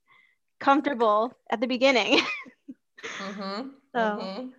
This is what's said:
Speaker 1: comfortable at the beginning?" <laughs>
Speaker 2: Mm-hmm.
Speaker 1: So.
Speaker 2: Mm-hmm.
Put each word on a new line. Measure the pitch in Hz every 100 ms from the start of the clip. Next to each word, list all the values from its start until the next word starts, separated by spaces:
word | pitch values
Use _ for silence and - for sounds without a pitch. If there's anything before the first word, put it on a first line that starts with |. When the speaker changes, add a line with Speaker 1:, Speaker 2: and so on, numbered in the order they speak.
| _ _ _ _ _ -
Speaker 1:
comfortable | - 277 294 240 226 208 240 - -
at | 220
the | 240
beginning?" | 254 269 240 202 269
<laughs> | - 1077 1017 - - - _ - - -
Speaker 2:
Mm-hmm. | 196 208 190 202 269 - _
Speaker 1:
So. | 247
Speaker 2:
Mm-hmm. | 220 208 190 196 254